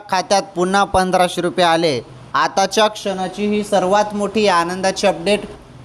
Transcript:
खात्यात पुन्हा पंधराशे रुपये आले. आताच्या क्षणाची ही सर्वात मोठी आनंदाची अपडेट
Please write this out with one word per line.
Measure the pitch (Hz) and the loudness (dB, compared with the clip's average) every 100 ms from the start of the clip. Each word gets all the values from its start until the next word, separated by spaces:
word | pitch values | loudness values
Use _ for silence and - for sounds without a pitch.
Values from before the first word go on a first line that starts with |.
| - | 2
खात्यात | 185 180 196 | -4 0 0
पुन्हा | 196 170 180 196 | 0 -2 0 2
पंधराशे | 196 185 185 180 180 180 | 2 2 2 2 2 0
रुपये | 170 175 | -2 2
आले. | 175 165 165 123 - - - | 2 2 2 -2 -6 -16 -4
आताच्या | 135 165 196 190 220 214 | -2 0 0 0 2 0
क्षणाची | 214 202 185 185 196 208 | 0 -6 -6 -6 -4 -2
ही | 208 | -2
सर्वात | 208 196 180 208 208 | 0 0 2 2 0
मोठी | 208 196 220 202 | -2 -2 0 2
आनंदाची | 175 170 185 190 185 196 | 2 0 -2 -4 0 0
अपडेट | 160 175 208 - - - - | 0 -2 -2 -4 -18 -20 -20